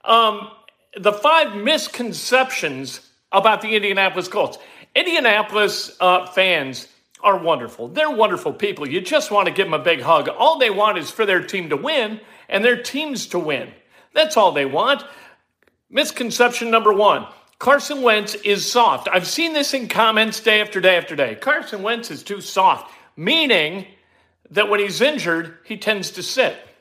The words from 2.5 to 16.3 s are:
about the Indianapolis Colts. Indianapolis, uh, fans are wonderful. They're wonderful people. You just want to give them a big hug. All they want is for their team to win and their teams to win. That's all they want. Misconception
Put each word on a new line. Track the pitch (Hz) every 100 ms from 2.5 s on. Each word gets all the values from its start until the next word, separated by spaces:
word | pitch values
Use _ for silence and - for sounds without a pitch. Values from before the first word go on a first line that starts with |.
| - 156 131 135 - _ _ _
about | 196 214 202
the | 214 214
Indianapolis | 202 196 190 185 180
Colts. | 208 156 - - - -
Indianapolis, | - 359 330 240 208 214 214 208 - - -
uh, | 180 180 180
fans | 190 190 165 135 127 - _ _ _
are | 202 190
wonderful. | 165 147 113 - 117
They're | 226 302
wonderful | 240 214 180 160
people. | 123 202 185 143
You | 170
just | 180 294 -
want | 208 180
to |
give | 185 180
them |
a | 156
big | 175 160
hug. | 127 160 143
All | - 302 320
they | 240
want | 196 214 185
is | 151
for | - 208
their | 180
team | 180 196 165
to | 143
win | 262 311 214 214 - - -
and | 196 240
their | 240
teams | 240 269 311 233 -
to | 180
win. | 156 135 101 - _ _ _
That's | 262 311 240
all | 190
they | 147 135
want. | 143 233 285 - - - _ _ _ _ _ _
Misconception | 247 294 - 233